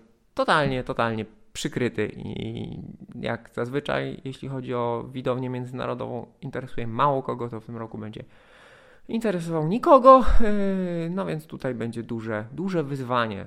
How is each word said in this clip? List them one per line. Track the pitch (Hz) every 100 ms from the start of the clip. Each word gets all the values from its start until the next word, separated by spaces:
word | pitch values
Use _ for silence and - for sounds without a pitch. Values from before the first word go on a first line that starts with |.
| - _ _
totalnie, | - 262 165 139 127
totalnie | 123 127 117 110 110 - -
przykryty | - - - 120 113 104 -
i | 95 - 113 113 - - - - - 123
jak | 117 117 -
zazwyczaj, | - 120 139 139 135 135 - 135
jeśli | 131 139
chodzi | 135 123
o | 123 120 117 131
widownię | 127 127 127 127
międzynarodową, | 123 123 127 123 123 117 120 - _
interesuje | 135 123 127 - 117
mało | 113 143 135
kogo, | 131 123 120
to | 113
w | 113
tym | 117
roku | 113 110
będzie | 107 110 117 - - - - - - - -
interesował | 233 226 180 165 165 151
nikogo, | 226 349 269 254 262 - -
e, | 220 208 196 190 180 170 165
no | 190 175
więc | 156 156
tutaj | 131 131 117
będzie | 117 117
duże, | 113 113 110 107 113
duże | 139 190 175
wyzwanie | 139 139 123 123 113 98